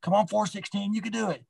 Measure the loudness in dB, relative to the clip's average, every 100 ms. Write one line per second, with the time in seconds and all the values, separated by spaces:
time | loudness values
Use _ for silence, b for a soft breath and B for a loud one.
0 | 4 4 4 2 0 -4 -6 -4 -2 -2
1 | -2 -2 -2 -4